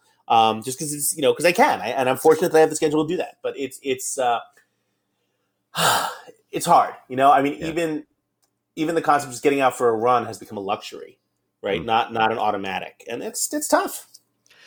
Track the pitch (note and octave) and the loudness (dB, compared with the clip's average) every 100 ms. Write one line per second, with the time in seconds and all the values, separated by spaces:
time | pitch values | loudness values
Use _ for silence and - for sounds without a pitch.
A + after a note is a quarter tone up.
0 | _ _ - A#2 A2 A2 A2+ B2+ D3+ D3 | _ _ 0 4 4 0 -8 -8 -8 -6
1 | C#3+ - C3 A#2+ D#3 F3 D4 A2 G#2 B2+ | -6 0 0 4 2 4 2 2 -2 -2
2 | B2+ B2+ D#3+ D#3 E3+ D#3 D#3 D#3 D#3 D3+ | 0 4 4 4 4 6 4 4 0 0
3 | D#3 F3 - - B2 B2+ C3 - C3+ C3 | 0 -4 -6 -8 -10 -8 -10 -8 -6 -6
4 | - - B2 A2+ - _ _ _ _ _ | -6 -2 -2 -2 -6 _ _ _ _ _
5 | _ _ _ _ _ _ _ - - - | _ _ _ _ _ _ _ -4 0 0
6 | - - - _ _ E3 F3 D3+ G2+ - | -4 -10 -20 _ _ -6 4 4 4 -6
7 | _ B2+ C#3 C#3+ C#3 D3+ D#3+ D#3+ E3 D3+ | _ 2 4 4 2 -4 -6 -4 -4 -6
8 | - _ _ _ _ _ _ - D#3 E3 | -12 _ _ _ _ _ _ -6 -2 0
9 | D#3 C#3+ C3+ A#2+ - C#3 C3 - B2 A2 | 2 0 -2 0 0 4 0 2 0 2
10 | A#2+ B2 A2 G2+ - G#2+ G2 G#2 - - | 2 2 0 -12 -12 -10 -6 -6 -8 -16
11 | - _ _ _ _ _ G#2 G2 A2 A2+ | -18 _ _ _ _ _ -4 -4 0 0
12 | A#2 A2+ A2 A2+ G#2+ G#2 G2 F#2 D#2 _ | 0 0 0 0 -2 -2 -6 -8 -10 _
13 | - A#2+ G3 - - D4+ D4+ D#4+ F#4+ - | -12 -10 -8 -8 -6 -6 0 0 0 -10
14 | - - _ _ _ _ | -18 -20 _ _ _ _